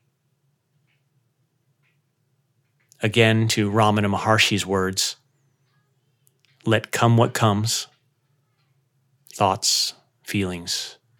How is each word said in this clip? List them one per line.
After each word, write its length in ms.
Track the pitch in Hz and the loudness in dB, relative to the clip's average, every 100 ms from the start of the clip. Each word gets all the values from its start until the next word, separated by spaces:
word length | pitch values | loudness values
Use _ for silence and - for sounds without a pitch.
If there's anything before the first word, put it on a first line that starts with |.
| _ _ _ _ _ _ _ _ _ _ _ _ _ _ _ _ _ _ _ _ _ _ _ _ _ _ _ _ _ - | _ _ _ _ _ _ _ _ _ _ _ _ _ _ _ _ _ _ _ _ _ _ _ _ _ _ _ _ _ -6
Again, 460 | 110 117 113 110 113 | -2 2 4 4 0
to 240 | - 104 | 0 0
Ramana 440 | 107 107 104 101 98 | 2 2 2 0 -2
Maharshi's 520 | 107 110 - 101 92 | 0 2 2 -2 -2
words, 480 | 98 92 98 - - _ _ _ _ _ _ _ _ _ _ _ _ _ _ | -2 -2 -4 -6 -8 _ _ _ _ _ _ _ _ _ _ _ _ _ _
"Let 280 | 113 110 - | 0 0 0
come 260 | - 117 117 | 0 4 4
what 160 | 120 | 2
comes, 540 | - 110 101 110 - - _ _ _ _ _ _ _ _ _ _ _ _ _ _ | 2 0 2 -2 -4 -8 _ _ _ _ _ _ _ _ _ _ _ _ _ _
thoughts, 600 | - 98 98 - - - - _ _ | 0 0 0 -2 -2 -4 -8 _ _
feelings, 800 | - 104 92 87 90 - - - _ | -6 -4 -4 -6 -8 -8 -10 -16 _